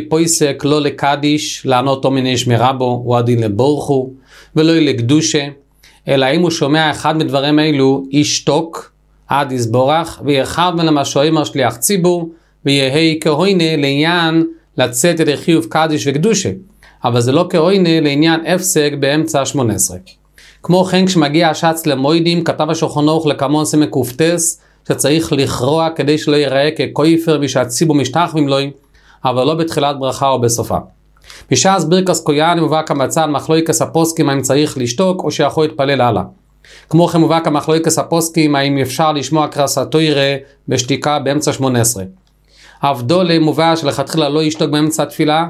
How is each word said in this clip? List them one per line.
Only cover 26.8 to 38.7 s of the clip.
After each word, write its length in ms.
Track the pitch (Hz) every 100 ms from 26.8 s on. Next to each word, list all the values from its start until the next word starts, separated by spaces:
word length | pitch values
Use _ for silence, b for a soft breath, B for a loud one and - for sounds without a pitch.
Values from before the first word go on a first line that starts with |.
| 120 143 160 165 165 147
מי 100 | 139
שהציבור 480 | 131 123 - 156 147
משתחווים 520 | 120 156 170 156 139
לו, 80 | 139 139 - _ b b b
אבל 200 | 131 123
לא 100 | 131
בתחילת 440 | 165 160 151 143 139
ברכה 300 | 131 123 139
או 120 | 127
בסופה. 360 | 120 117 107 90 - _ _ _ B B B
בשעת 380 | 135 190 196 151
ברכת 360 | 185 185 160
כהן 360 | 160 147 160 170
מובא 220 | 151 156
כמצה 440 | 156 143 127 165 151
מחלוקת 540 | 135 - 160 160 -
הפוסקים 480 | 123 165 165 - 143
האם 140 | 139
צריך 360 | 127 135 151 -
לשתוק 460 | 120 - 185 180
או 60 | 151
שיכול 340 | 147 139 160
להתפלל 360 | 156 147 139 131
הלאה. 220 | 120 98 - - _ _ B B B
כמו 180 | 160 170
כן 100 | 170
מובא 220 | 160 165
כמחלוקת 580 | 160 147 160 160 160 156
הפוסקים 580 | - 165 160 170 151 139
האם 220 | 139